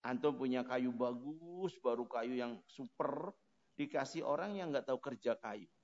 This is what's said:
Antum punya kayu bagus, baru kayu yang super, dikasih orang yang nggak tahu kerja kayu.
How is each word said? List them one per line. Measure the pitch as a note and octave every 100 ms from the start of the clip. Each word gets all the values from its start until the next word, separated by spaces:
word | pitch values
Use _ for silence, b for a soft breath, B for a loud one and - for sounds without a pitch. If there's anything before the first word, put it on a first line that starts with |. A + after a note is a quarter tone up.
Antum | A#2+ B2 D3 C3
punya | C3+ B2+ B2
kayu | B2+ B2+
bagus, | A#2 A#2+ B2 C3+ D#3+ E3+ F3 F#3 -
baru | C3 A#2 A#2
kayu | A#2+ A#2 B2+
yang | A#2+ A2 -
super, | - B2+ _ C#3 C#3+ F3 - _ _ _ -
dikasih | D3 D3+ C3+ D#3+ -
orang | D3 G3 G3+
yang | F3
nggak | C#3 B2
tahu | B2+
kerja | C#3+ B2 B2 A2+
kayu. | A2+ G2+ F2+ _